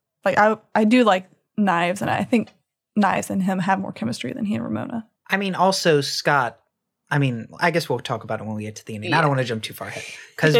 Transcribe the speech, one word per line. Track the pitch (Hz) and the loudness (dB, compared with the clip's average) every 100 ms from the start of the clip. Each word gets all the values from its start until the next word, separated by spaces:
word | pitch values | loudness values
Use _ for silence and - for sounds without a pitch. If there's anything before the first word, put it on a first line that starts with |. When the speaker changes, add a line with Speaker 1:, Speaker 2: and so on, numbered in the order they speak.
| _ _ | _ _
Speaker 1:
Like, | 196 - | 0 4
I, | 214 220 _ | 4 2 _
I | 214 | 2
do | 214 254 | 4 6
like | 220 190 185 _ _ - | 6 4 -2 _ _ -2
Knives, | 196 170 175 196 | 0 2 0 -2
and | - | -2
I | - | -2
think | - 233 208 _ _ _ _ | 2 0 0 _ _ _ _
Knives | 214 202 190 - | 0 2 0 -2
and | 196 | -2
him | 190 190 | -2 0
have | 185 196 | 0 0
more | 190 | -2
chemistry | - 226 - - | -6 -6 -6 -8
than | - | -6
he | 202 | -4
and | 226 | -4
Ramona. | 226 214 - 226 - _ - | -4 -6 -6 -10 -10 _ -6
Speaker 2:
I | 196 | -4
mean, | 196 | -2
also, | 185 185 190 180 147 | 0 2 2 2 2
Scott, | 139 - 165 147 120 - _ _ _ _ - | 0 -2 0 2 0 -6 _ _ _ _ -4
I | 147 | 0
mean, | 139 117 110 - | 0 -2 -8 -2
I | 175 | 0
guess | 160 160 | 0 -2
we'll | 123 | -6
talk | - 117 | -4 -6
about | 110 110 | -4 -6
it | 107 | -6
when | 107 | -8
we | |
get | 107 107 | -8 -12
to | - | -12
the | 110 | -8
ending. | 107 | 0
I | 156 | 2
don't | 156 | 2
Speaker 3:
Yeah. | |
Speaker 2:
wanna | 135 | 2
jump | 123 110 | -2 -4
too | - | -6
far | - 98 | -12 -12
ahead. | - - - - - | -12 -14 -16 -14 0
'Cause | 156 | 4